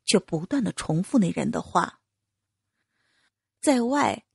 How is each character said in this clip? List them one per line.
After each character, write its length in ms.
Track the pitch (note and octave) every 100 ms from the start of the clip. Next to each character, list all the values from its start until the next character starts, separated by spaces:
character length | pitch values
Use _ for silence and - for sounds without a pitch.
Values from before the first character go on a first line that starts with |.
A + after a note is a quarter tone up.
却 140 | - G3
不 300 | - D#3+ E3+
断 160 | C#4+
地 80 | F#3+
重 320 | - - D#3+
复 160 | F#3+ C4+
那 100 | F3
人 220 | F3 C#3
的 100 | E3
话。 380 | - F3 - - _ _ _ _ _ _ _ _ _ _ _ _ _ _ _ _
在 220 | - B3+
外 420 | A#3 C#4+ C4 - -